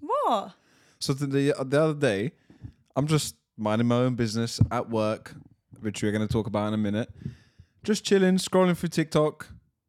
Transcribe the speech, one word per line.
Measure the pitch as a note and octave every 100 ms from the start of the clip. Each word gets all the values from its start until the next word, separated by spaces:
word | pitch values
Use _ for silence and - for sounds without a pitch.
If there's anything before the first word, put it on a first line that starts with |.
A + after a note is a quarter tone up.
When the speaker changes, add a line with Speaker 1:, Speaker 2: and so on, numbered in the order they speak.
Speaker 1:
What? | D4+ C#5 G#4+ G#3+ G3 - _ _ _ _
Speaker 2:
So | -
the, | C#3 C#3+
the, | C#3 C#3 D3
the | C3+ C#3+
other | D#3+
day, | D3 C#3 G2 B2 - _ - - - _ -
I'm | D3
just | D3+ - - _ -
minding | G#2+ A2 A#2+
my | A#2+
own | B2+ A#2+
business | A2+ A2+ A#2 - F#2
at | A#2+ -
work, | A2+ G#2+ A2 - - - _ _ -
which | G#2+ -
we're | G#2+
gonna | G#2+ G#2+
talk | A2+ G2
about | G#2 G#2+
in |
a | G#2+
minute. | G#2 G#2 A#2+ - - - _ - _ _
Just | - G#3
chilling, | - G3 F#3
scrolling | F#3 - F#3 F3+ E3+
through | E3
TikTok, | - D3+ D#3 D3+ - - - _ _